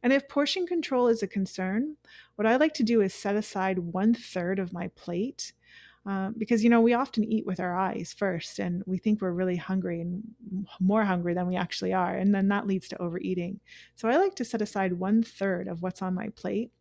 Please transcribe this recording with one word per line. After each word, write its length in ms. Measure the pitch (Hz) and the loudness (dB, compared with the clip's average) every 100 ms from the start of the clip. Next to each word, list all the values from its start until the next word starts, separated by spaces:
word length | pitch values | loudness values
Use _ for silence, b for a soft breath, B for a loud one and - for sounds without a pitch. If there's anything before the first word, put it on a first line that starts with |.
And 100 | 247 | 4
if 160 | 269 277 | 2 2
portion 380 | 285 285 381 349 | 0 0 0 -2
control 400 | 349 285 254 247 | -2 0 2 4
is 160 | 226 | 2
a 40 | 202 | 0
concern, 720 | 202 190 - 185 208 294 302 B B B - | -2 -4 -4 -2 0 -2 -6 B B B -2
what 100 | 220 | 2
I 100 | 254 | 4
like 180 | 311 311 | 2 2
to 80 | |
do 180 | 220 233 | 2 4
is 140 | 190 - | 4 0
set 200 | 202 208 | -2 -2
aside 440 | 214 196 190 185 | -2 -2 -2 -2
one 340 | 170 180 214 | -2 0 2
third 460 | 233 - 180 175 196 | 2 -2 -4 -2 -2
of 140 | 180 | -4
my 160 | 175 180 | -6 -10
plate 640 | _ - 175 240 - - _ B B B B 196 | _ -6 -4 -4 -6 -14 _ B B B B -6
uh, 220 | 196 190 226 | -4 -4 -6
because, 260 | 214 233 | 0 4
you 60 | 233 | 6
know, 100 | 233 | 6
we 140 | 233 | 6
often 320 | 240 269 - 214 | 4 0 -2 0
eat 200 | 214 - | 0 0
with 140 | 185 | -4
our 180 | 180 180 | -2 0
eyes 380 | 190 - 175 - | -2 -2 -8 -2
first, 420 | 202 170 - - | -2 -2 -6 -6
and 220 | 185 175 190 | -4 -4 -4
we 120 | 185 | -2
think 220 | 220 214 | 0 2
we're 120 | 185 | 0
really 260 | 175 185 175 | 0 0 -2
hungry 420 | - 190 180 170 | -2 -2 -2 -4
and 240 | 170 175 220 - 220 | -4 -6 -10 -16 -8
m-, 160 | 190 202 - | -6 -8 0
more 240 | 190 214 | 4 4
hungry 300 | 202 180 175 | 4 2 0
than 140 | 175 180 | 0 0
we 100 | 180 | -2
actually 340 | 180 - 185 | -2 -4 0
are, 240 | 185 180 180 | 0 0 2
and 180 | 196 | 2
then 140 | 196 196 | 4 4
that 180 | 202 196 | 2 0
leads 220 | 190 - | -2 -4
to 140 | - | -8
overeating. 580 | 175 170 185 180 175 196 B B B - | -6 -4 -4 -4 -4 -10 B B B -6
So 120 | 226 | 0
I 80 | 285 | 2
like 180 | 392 370 | 2 0
to 100 | 233 | -4
set 160 | 226 | -2
aside 320 | 208 202 190 | -2 0 -2
one 280 | 175 185 226 | 0 2 2
third 460 | 226 - 196 180 185 | 0 -2 -2 -2 -4
of 140 | 170 | -6
what's 200 | 180 - | -6 -4
on 120 | 185 | -4
my 160 | 185 - | -4 -6
plate 420 | - - 202 240 _ | -8 -4 -4 -6 _